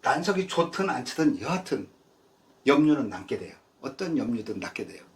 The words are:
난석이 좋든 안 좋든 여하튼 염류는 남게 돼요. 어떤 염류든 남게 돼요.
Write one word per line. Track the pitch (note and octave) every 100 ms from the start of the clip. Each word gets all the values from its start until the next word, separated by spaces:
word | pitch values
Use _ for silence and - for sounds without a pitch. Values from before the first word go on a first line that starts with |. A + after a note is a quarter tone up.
난석이 | - - F3 F#3+ F#3+
좋든 | - E3 - F#3+
안 | D3+
좋든 | B2 - D#3 -
여하튼 | C#3 F3+ - - G2 _ _ _ _ _ _ _ -
염류는 | C#3 D3+ D3 A2+
남게 | F#2+ G2 G#2+
돼요. | F2+ - _ _
어떤 | C3 - F#3+ D3+
염류든 | A2 A#2 G#2+ G2
남게 | F#2 - F#2+
돼요. | - -